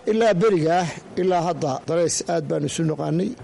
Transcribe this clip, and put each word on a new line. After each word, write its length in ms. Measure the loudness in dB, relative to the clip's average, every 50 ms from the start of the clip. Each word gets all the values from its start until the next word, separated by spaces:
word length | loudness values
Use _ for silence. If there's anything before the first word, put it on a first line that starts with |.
| -4
ilaa 280 | -2 2 2 4 4 4
berigaa, 500 | 4 4 4 4 4 4 4 2 2 0 -2 -4 -10 -14 -10 -4
ilaa 260 | -2 0 2 2 2
hadda 300 | 2 0 -2 -2 -2 -4 -4 -4 -4
Dalays 300 | -2 0 0 0 0 0 -4 -4 -2
aad 160 | -2 -2 -2 -2
baan 160 | -2 -2 -2
isu 180 | -4 -2 -2 -2
naqaanay. 460 | -2 -2 -2 -2 -2 0 0 -2 -2 -6 -8